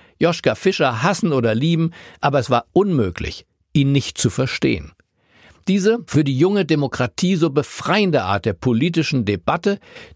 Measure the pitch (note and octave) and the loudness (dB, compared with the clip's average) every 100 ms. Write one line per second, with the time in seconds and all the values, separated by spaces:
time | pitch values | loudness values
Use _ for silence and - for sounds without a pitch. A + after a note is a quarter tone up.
0 | _ - E3 E3 C3+ G#2+ F#3+ F#3+ C#3 A2+ | _ -2 0 0 -2 0 0 0 0 0
1 | E3 F#3 E3+ C3+ A#2 A2+ D#3+ E3 E3 - | 0 0 0 2 2 2 0 0 0 -4
2 | - - D3 C#3 A#2+ A#2+ - F3 G3+ D3 | -20 -4 0 0 2 0 0 0 2 2
3 | F#2+ - E2+ - - _ _ D3 C#3 C#3 | 0 -4 -8 -10 -18 _ _ 0 2 2
4 | - - A#2 - C3 - C3+ F#2+ C#2+ _ | 0 -2 -2 0 -4 -2 -2 -2 -6 _
5 | _ _ _ _ - _ - G3 G3 A#3 | _ _ _ _ -20 _ -2 0 2 0
6 | - C#3+ C#3 C3 F#3 G3+ D#3 D3+ C#3 - | 0 0 0 2 2 2 0 0 -2 -2
7 | B2 - F3 F#3 D#3+ C#3 - - C#3 G3+ | -4 -2 0 0 0 0 -2 -4 -2 0
8 | G3 C#3 F#2+ G2+ A2+ F#2 C3 A2+ F3 E3+ | 2 0 0 0 -2 -2 0 0 0 -2
9 | - C3+ G#2 G2 - E3 G3+ G3+ - - | -2 -2 -2 -2 -2 -2 -2 -4 -8 -20
10 | - | -14